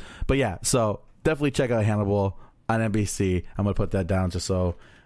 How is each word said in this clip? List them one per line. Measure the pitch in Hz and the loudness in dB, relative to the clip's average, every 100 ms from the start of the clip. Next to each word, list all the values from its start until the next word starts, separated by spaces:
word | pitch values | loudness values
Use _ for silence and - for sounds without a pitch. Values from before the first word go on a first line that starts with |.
| - - - | -14 -6 -2
but | 139 | 0
yeah, | 117 - | 0 -2
so | - 127 107 101 - - | 0 2 2 -2 -10 -4
definitely | 160 147 147 | -2 0 0
check | 131 127 | 0 2
out | 117 | 2
Hannibal | 104 107 101 101 98 - - - - | 2 2 2 2 0 -4 -14 -10 -2
on | 113 | 0
N | 110 | 2
B | 107 | 0
C. | 98 - 95 90 - - | 0 0 0 0 -2 -2
I'm | |
gonna | 101 | 0
put | - 98 | 0 0
that | 98 87 | 0 0
down | 92 90 | 0 0
just | 90 - | -2 -2
so, | 92 90 - - - | 0 0 -4 -10 -20